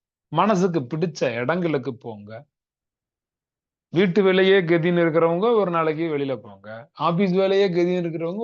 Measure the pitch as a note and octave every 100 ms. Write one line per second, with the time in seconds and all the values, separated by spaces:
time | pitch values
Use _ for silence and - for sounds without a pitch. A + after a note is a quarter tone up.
0 | _ _ - D3+ G3 G3+ F#3+ E3 B2 D#3
1 | F3 C#3+ C#3+ A#2 B2 E3+ F3 D3 B2+ A#2
2 | A#2+ G#2+ G#2 A2 D3 _ _ _ _ _
3 | _ _ _ _ _ _ _ _ _ D3
4 | G3 F3 F#3+ F#3 F#3+ G3 E3 E3+ E3+ F3
5 | E3+ D#3+ E3 E3+ A3 A#3 F#3+ E3+ D#3+ D3+
6 | E3 D3 C#3 B2 G#2+ G2 G2+ A2+ - -
7 | D3+ F3 G3+ F3+ F#3+ G3 G3+ E3+ F3 F3+
8 | E3+ D#3+ E3 G3